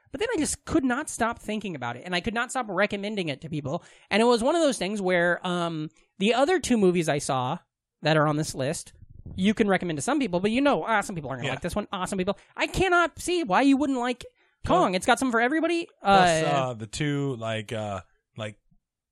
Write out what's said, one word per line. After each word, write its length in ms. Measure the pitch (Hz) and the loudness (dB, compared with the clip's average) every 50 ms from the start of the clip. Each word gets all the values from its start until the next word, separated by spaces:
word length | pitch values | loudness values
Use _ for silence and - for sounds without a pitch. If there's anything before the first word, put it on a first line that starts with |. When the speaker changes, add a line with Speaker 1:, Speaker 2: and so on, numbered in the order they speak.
| _ _ - | _ _ -8
Speaker 1:
But 80 | 269 | -6
then 80 | 403 466 480 | -4 -2 -2
I 40 | 339 | -2
just 260 | 285 - - - - | -2 -2 -4 -6 -6
could 180 | - - 320 262 | -2 0 0 0
not 240 | 262 240 262 311 - | 0 -2 -2 -4 -6
stop 300 | - - 240 226 233 - | -6 -4 -2 -2 -4 -6
thinking 360 | - - 214 220 196 202 175 | -8 -8 -6 -6 -6 -6 -8
about 220 | 139 123 120 120 | -8 -6 -8 -8
it, 60 | 123 - | -8 -8
and 100 | 180 180 | -4 -4
I 60 | 180 | -4
could 140 | 175 226 202 | -2 -2 -4
not 160 | 233 247 247 | -4 -4 -4
stop 160 | - 269 247 208 | -4 -6 -6 -4
recommending 600 | 190 175 202 202 208 202 196 208 220 202 180 156 | -2 0 0 0 -2 -4 -6 -6 -4 -4 -4 -4
it 100 | 135 - | -6 -8
to 80 | - 147 | -8 -8
people. 340 | 160 151 147 131 151 160 - - - _ _ - | -8 -6 -6 -4 -6 -6 -8 -12 -20 _ _ -2
And 100 | - 208 | 2 4
it 60 | 226 | 4
was 160 | 240 240 226 220 | 4 4 4 4
one 120 | 269 330 | 2 2
of 60 | 339 | 4
those 160 | 330 285 233 - | 2 2 2 0
things 220 | 180 185 214 214 | -2 -4 -4 -2
where, 440 | 190 185 180 175 170 175 175 - - | 0 2 4 4 4 4 2 0 -2
um, 420 | 185 180 175 170 170 165 156 156 151 _ _ _ _ _ - | -2 -2 -2 -2 -2 -4 -4 -8 -8 _ _ _ _ _ -2
the 160 | 190 214 233 | 0 2 2
other 260 | 233 285 294 381 349 | 4 4 4 2 2
two 160 | 247 - 254 | 2 2 2
movies 320 | 226 202 180 175 180 160 156 | 4 4 4 4 4 2 0
I 100 | 143 147 | 0 -2
saw 400 | - - 139 131 123 127 151 185 _ _ _ _ _ _ _ _ - | -2 -2 -2 -2 -2 -2 -4 -6 _ _ _ _ _ _ _ _ 0
that 160 | 147 156 156 | 2 2 4
are 80 | 147 | 4
on 100 | 151 147 | 2 2
this 180 | 147 160 - - | 0 -2 -4 -4
list, 380 | 165 131 135 143 - - - - - - - - - - - - | -4 -4 -4 -4 -6 -8 -14 -20 -20 -20 -20 -20 -18 -16 -12 -6
you 180 | - 185 208 214 | 0 2 2 2
can 140 | - 226 202 | 2 2 2
recommend 280 | 190 175 - 180 160 | 2 0 0 -2 -4
to 60 | 143 - | -4 -2
some 160 | - 277 311 | 0 0 0
people, 200 | 269 214 170 175 | 0 0 -2 0
but 100 | 185 208 | 0 0
you 100 | 220 254 | 0 2
know, 240 | 277 285 254 185 - | 2 2 2 2 0
ah, 140 | 208 226 208 | 0 0 0
some 140 | 196 - 208 | -2 -2 -6
people 160 | 165 143 - | -8 -8 -6
aren't 100 | 135 127 | -6 -4
gonna 80 | - 139 | -4 -4
Speaker 2:
Yeah. 60 | 123 | -4
Speaker 1:
like 80 | - - | -4 -6
this 120 | 175 - | -6 -6
one. 140 | 208 208 - - | -6 -6 -6 -6
Ah, 120 | 190 185 | -6 -6
some 140 | 180 - 190 | -4 -2 -2
people. 200 | 185 190 196 - - _ - | -2 -2 -4 -6 -8 _ -6
I 100 | - 302 | -4 -4
cannot 520 | 302 - - 359 381 349 349 339 320 - - | -2 0 0 2 4 4 4 2 2 -2 -6
see 240 | - - 359 359 330 | -6 -4 -2 -2 0
why 180 | 208 180 208 262 | 2 2 4 6
you 160 | 277 277 262 | 6 4 4
wouldn't 200 | 294 285 269 247 | 2 0 0 -2
like 260 | 240 247 254 - - 508 _ _ _ _ _ _ - | -2 -2 -4 -6 -10 -20 _ _ _ _ _ _ -2
Kong. 160 | - 285 359 339 214 180 | 0 2 4 4 2 0
Speaker 2:
Well, 20 | |
Speaker 1:
It's 120 | 185 - | 0 2
got 120 | - 240 - | 2 2 2
something 140 | 269 262 233 | 2 0 2
for 80 | 226 | 2
everybody. 480 | 233 247 285 320 311 330 349 339 339 - _ _ - | 2 2 0 0 0 0 -2 -2 -4 -8 _ _ 2
Speaker 2:
plus, 400 | 202 196 196 180 175 165 160 160 | 4 6 6 6 6 4 2 2
Speaker 1:
Uh, 40 | |
Speaker 2:
uh, 280 | 151 143 139 131 127 123 | 0 0 0 0 -2 -4
the 120 | 107 110 | -8 -10
two, 500 | 107 - - 156 147 143 143 143 139 131 | -10 -6 -4 -2 -2 -2 -2 -2 -2 -4
like, 360 | 113 113 113 110 110 107 101 117 | -4 -4 -4 -4 -4 -6 -6 -6
uh, 280 | 107 107 104 98 92 87 _ _ _ _ _ _ | -6 -6 -6 -6 -8 -10 _ _ _ _ _ _
like, 200 | - 110 107 104 _ _ _ _ _ _ _ _ _ _ _ | -10 -10 -10 -10 _ _ _ _ _ _ _ _ _ _ _